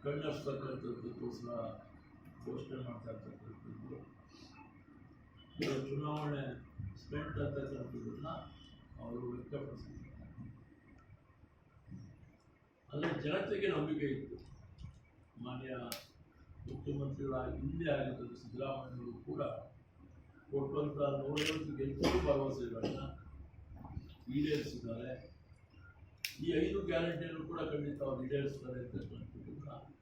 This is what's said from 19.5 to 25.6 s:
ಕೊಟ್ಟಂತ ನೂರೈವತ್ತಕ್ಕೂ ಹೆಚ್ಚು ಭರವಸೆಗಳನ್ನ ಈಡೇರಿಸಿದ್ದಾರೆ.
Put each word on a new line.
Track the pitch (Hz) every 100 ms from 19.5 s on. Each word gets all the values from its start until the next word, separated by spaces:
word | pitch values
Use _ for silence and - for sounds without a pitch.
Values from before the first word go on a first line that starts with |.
| - - - - - - - - - -
ಕೊಟ್ಟಂತ | 139 139 147 147 143 143 139
ನೂರೈವತ್ತಕ್ಕೂ | 135 151 151 156 151 131
ಹೆಚ್ಚು | 135 135 - - 156
ಭರವಸೆಗಳನ್ನ | 139 135 127 120 113 - - 69 - - - - - - - - - - - - 135
ಈಡೇರಿಸಿದ್ದಾರೆ. | 151 147 - 120 113 117 127 127 - - - -